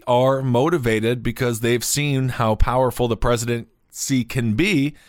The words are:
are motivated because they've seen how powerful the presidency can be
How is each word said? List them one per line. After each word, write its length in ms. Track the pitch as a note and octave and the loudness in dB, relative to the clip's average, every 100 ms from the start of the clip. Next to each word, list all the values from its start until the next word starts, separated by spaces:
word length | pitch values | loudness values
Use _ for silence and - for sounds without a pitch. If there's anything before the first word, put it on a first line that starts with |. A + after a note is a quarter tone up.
| - | 0
are 340 | B2 C3 C3+ | 2 2 2
motivated 800 | C3 A#2+ D#3 E3+ A#2+ A2 A2 B2 | 2 2 2 2 0 0 0 -2
because 380 | A#2+ A2+ B2 A2+ | -4 -2 -2 0
they've 240 | A#2+ A#2+ | 0 0
seen 460 | - C#3+ D3 C3 C3 | -2 -2 -2 -2 -2
how 260 | - A2+ G#2+ | -2 0 2
powerful 520 | - B2+ B2+ - A#2+ | 2 2 0 0 -2
the 80 | G#2+ | 0
presidency 1080 | A#2+ A#2+ A#2 A#2 - _ _ - - C3 A2+ | 0 0 -2 -6 -8 _ _ -10 -2 -2 -2
can 260 | C3+ A#2 G#2+ | -2 -2 0
be 400 | G3 D#3 C#3+ - | 2 2 0 -6